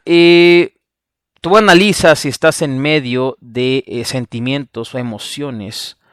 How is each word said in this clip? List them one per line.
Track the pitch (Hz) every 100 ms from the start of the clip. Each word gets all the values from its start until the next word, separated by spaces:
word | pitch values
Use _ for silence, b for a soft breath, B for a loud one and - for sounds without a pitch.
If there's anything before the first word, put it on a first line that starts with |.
| -
eh, | 170 170 170 175 175 170 - _ _ _ _ _ _
tú | 170 208
analizas | 208 175 208 - 170 151
si | -
estás | - 160 -
en | 147 131
medio | 147 156 127 127 131 -
de, | 120 117 127 131 -
eh, | 120
sentimientos | 110 131 117 117 123 139 127 113 113
o | 131
emociones | 120 104 - - 143 117 101 - - - _